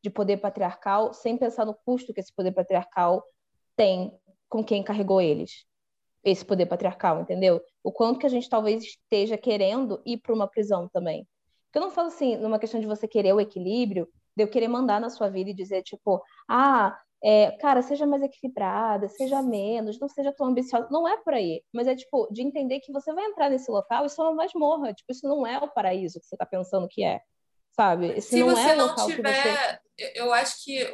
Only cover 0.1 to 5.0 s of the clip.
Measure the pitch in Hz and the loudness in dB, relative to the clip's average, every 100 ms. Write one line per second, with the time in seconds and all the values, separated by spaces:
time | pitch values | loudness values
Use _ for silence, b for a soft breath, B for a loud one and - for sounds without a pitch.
0.1 | 208 196 196 202 202 180 - 196 202 220 | -2 0 0 -2 -2 -4 -4 0 0 0
1.1 | - 226 247 240 247 214 214 - 254 247 | -2 -4 -2 -2 -2 -4 -4 -4 -4 -4
2.1 | 202 185 - 185 185 180 180 180 185 175 | -10 -10 -4 -2 -2 0 -2 0 0 2
3.1 | 185 - _ _ _ _ - 202 185 185 | 2 -2 _ _ _ _ 2 2 2 -4
4.1 | - _ _ _ 220 220 202 196 208 | -10 _ _ _ -6 -2 -2 -2 -4